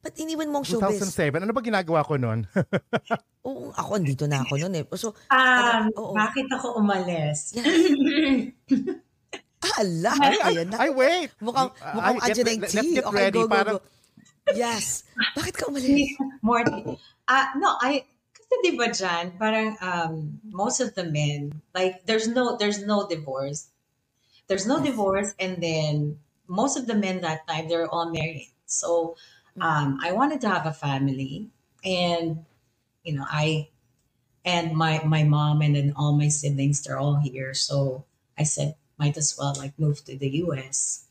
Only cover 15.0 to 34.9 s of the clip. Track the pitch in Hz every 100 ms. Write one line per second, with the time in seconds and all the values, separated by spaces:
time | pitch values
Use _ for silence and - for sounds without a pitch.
15 | - - - - 370 - 480 277 254 285
16 | 277 - 262 - 214 233 233 214 - -
17 | - _ - 262 262 269 370 - 247 285
18 | - _ _ _ _ 508 359 269 226 190
19 | 190 170 175 180 214 220 220 214 185 175
20 | 165 160 151 - 214 185 214 - 240 -
21 | 170 147 147 147 143 151 _ 185 185 185
22 | - 220 220 240 240 233 208 202 202 208
23 | 202 160 147 131 139 147 - _ _ _
24 | _ _ _ _ _ 196 - 302 285 226
25 | 196 196 202 - 190 180 165 160 151 147
26 | 147 147 _ _ _ 180 269 285 240 214
27 | 190 185 170 156 - 160 160 170 165 165
28 | 165 160 156 156 - _ - - 165 170
29 | 165 170 - _ _ - 165 151 143 135
30 | 170 190 285 294 214 180 156 151 143 135
31 | 139 135 135 156 214 _ _ _ 190 185
32 | 175 170 165 160 - _ _ _ _ _
33 | 170 143 143 151 151 156 147 _ _ _
34 | _ _ _ _ 180 175 165 156 160